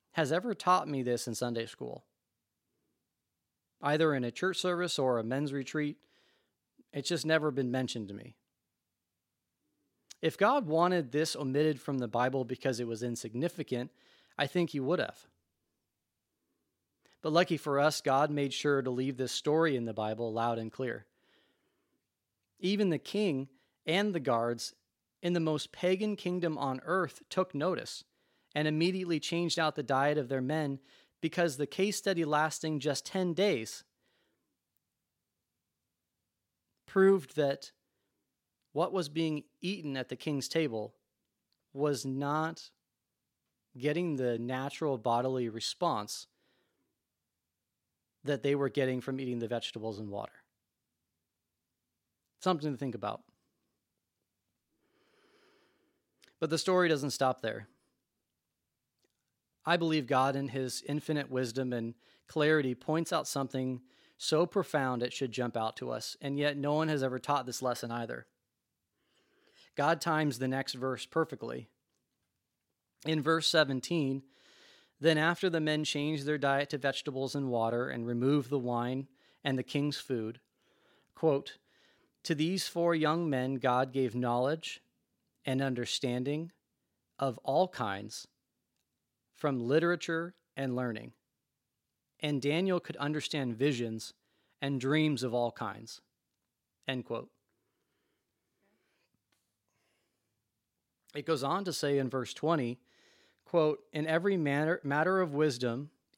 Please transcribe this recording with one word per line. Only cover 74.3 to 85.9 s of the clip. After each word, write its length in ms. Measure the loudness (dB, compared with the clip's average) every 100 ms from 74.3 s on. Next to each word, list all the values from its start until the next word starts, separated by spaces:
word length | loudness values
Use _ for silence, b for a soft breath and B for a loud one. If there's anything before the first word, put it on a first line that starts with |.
| b b b b b b b
"Then 180 | 2 4
after 320 | 2 2 0
the 120 | 2
men 240 | 0 0 -2
changed 400 | -2 -2 -2 -2
their 120 | 0
diet 320 | 2 2 0
to 60 | -2
vegetables 560 | -2 -2 -6 -4 -4
and 160 | -2 -2
water 400 | 0 2 0 -2
and 160 | -4 -4
removed 440 | 0 4 4 2
the 100 | -2
wine 480 | 0 0 0 -4 -6 b b b
and 140 | -2 -2
the 60 |
king's 340 | -2 -2 -2 -4
food," 440 | -4 -4 -4 -8 _ b b b b b b 0
quote, 420 | 2 2 -2 -16 b b b b b _
"To 120 | -4 0
these 320 | 0 0 -4
four 260 | 0 2
young 360 | 4 2 2 2
men 260 | 0 0 0
God 380 | 2 2 2
gave 220 | 0 0 0
knowledge 640 | 0 2 2 -2 -6 -12 _ _ _ _ _ _ -2
and 160 | 0
understanding 920 | 0 -2 -2